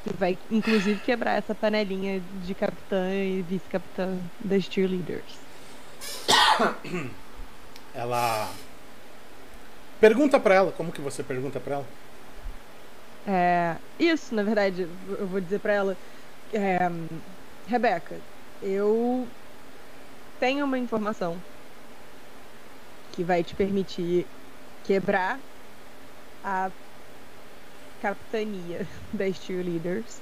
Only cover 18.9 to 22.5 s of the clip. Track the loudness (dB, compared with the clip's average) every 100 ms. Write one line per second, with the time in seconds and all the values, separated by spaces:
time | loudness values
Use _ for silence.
18.9 | 4 4 2 -2 -6 -10 -10 -10 -10 -8
19.9 | -8 -8 -10 -10 0 2 4 2 2 2
20.9 | 0 0 0 -2 -2 -6 -10 -10 -10 -10
21.9 | -10 -10 -10 -10 -10 -10